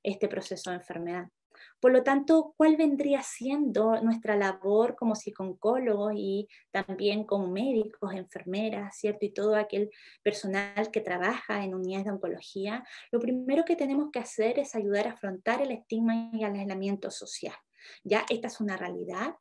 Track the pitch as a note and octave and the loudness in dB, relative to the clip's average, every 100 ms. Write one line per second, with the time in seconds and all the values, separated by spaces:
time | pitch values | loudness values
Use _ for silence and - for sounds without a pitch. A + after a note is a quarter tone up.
0 | G#3 G3 G3+ - - F#3 F#3 F3+ - E3+ | -4 -2 -2 -2 -8 -10 -8 -8 -8 -8
1 | E3+ F3+ F3 _ _ - - _ B3+ B3+ | -6 -6 -8 _ _ -20 -20 _ 6 8
2 | B3+ C#4 C#4+ D#4+ D#4 _ D#4 D#4 D#4+ C#4 | 6 2 6 4 4 _ 6 8 4 4
3 | C#4+ C#4 - - A#3+ C#4+ C#4 G#3 A3 A3+ | 2 0 -2 -6 -4 0 2 4 4 4
4 | A3+ A3+ A3+ G3+ G3 F#3+ G3 G#3 A#3+ - | 2 2 2 2 2 0 2 4 4 2
5 | A#3 G#3 - - F#3+ F#3 G#3+ B3+ B3 G3+ | -2 -2 -6 -8 -8 -2 0 2 2 0
6 | G#3 G#3 G3 G3 G#3 - _ G3 G3 F#3+ | 0 -2 -2 -4 -6 -16 _ -6 -4 -2
7 | G3+ G#3 G#3+ G3+ F#3 F#3+ C4 A#3 G#3+ - | 0 0 0 0 0 -2 0 0 0 -6
8 | G3+ F#3+ F#3 F3 F3+ F#3+ A3 G3+ G3+ - | -6 -6 -10 -12 -6 -4 -4 -4 -8 -4
9 | G#3+ G#3 G3+ G3+ G#3 G#3+ G#3 G3+ G#3 - | -4 -2 -4 0 2 2 2 -2 -2 -6
10 | - - G#3 G#3 G3 G3 G3+ G3+ A3 A3 | -20 -2 -2 -2 -2 -2 -2 -4 -2 -2
11 | G#3+ F3+ F#3 B3 - G#3 G3 F#3 F#3 F#3+ | -2 0 0 -2 -4 -4 -2 -4 -4 -4
12 | G3 G3 F3 F3 - G3+ G3+ A3+ - - | -4 -4 -6 -6 -8 -6 -6 -6 -10 -20
13 | - A#3+ A#3 B3+ B3+ C#4+ E4 E4+ C#4 C#4 | -2 0 0 0 2 2 4 2 2 0
14 | D4+ B3 A#3 - A3 B3 C#4 A3+ G3+ G3+ | -2 -6 -6 0 2 2 -2 -2 0 0
15 | A3+ A3+ G3 F#3 - B3 C4+ A#3 _ A3+ | 0 -4 -8 -4 -2 0 0 -4 _ 0
16 | A3+ A3+ A3+ A3+ G#3 G3+ G3 F#3+ G3 G3 | 2 0 -2 -4 -4 -4 -6 -4 -2 -2
17 | - - - - F#2 - _ _ - - | -6 -10 -12 -10 -10 -12 _ _ -20 -16
18 | F#3 G#3 - A3+ A#3 - G#3 F#3+ F3+ F3+ | 0 0 2 -4 -4 -4 -4 -4 -6 -6
19 | F3 F3+ C4 - | -8 -6 -6 -8